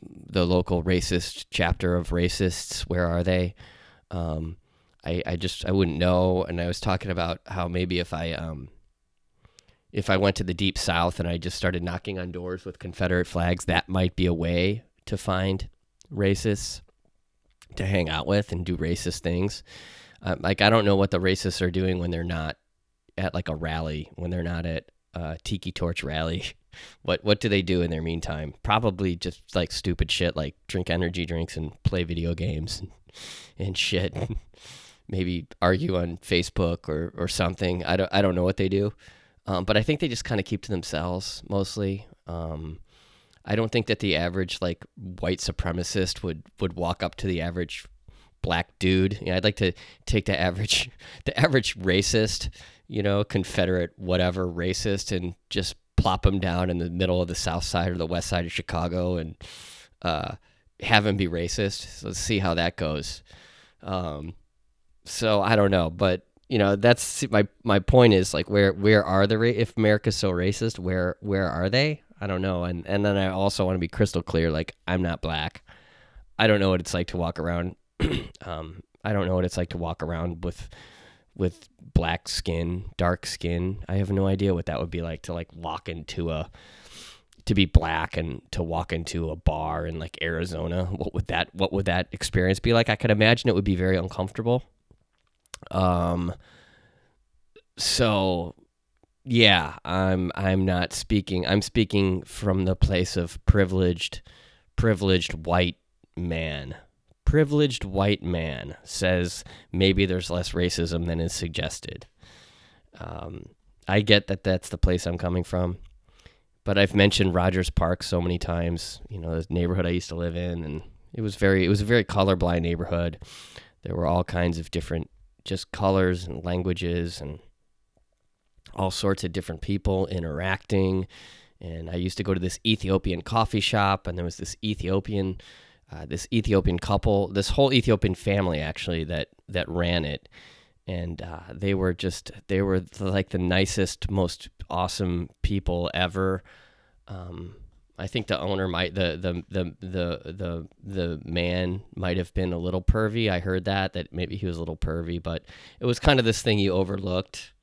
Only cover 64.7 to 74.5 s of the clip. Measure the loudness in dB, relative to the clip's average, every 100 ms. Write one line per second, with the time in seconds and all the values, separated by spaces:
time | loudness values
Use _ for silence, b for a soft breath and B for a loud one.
64.7 | _ _ _ -12 -2 2 4 4 6 6
65.7 | 4 2 2 2 2 -4 _ -2 4 4
66.7 | 6 6 4 2 -4 2 2 2 _ 0
67.7 | 2 6 8 8 8 4 0 2 4 4
68.7 | 4 6 6 6 4 4 4 2 2 0
69.7 | 2 4 4 2 0 0 0 0 0 -2
70.7 | -4 -2 0 0 -2 -2 0 0 0 0
71.7 | 2 0 -2 _ -10 -4 -2 0 -2 -2
72.7 | -4 -2 0 2 2 0 0 0 0 0
73.7 | 0 -2 0 0 0 -2 0 0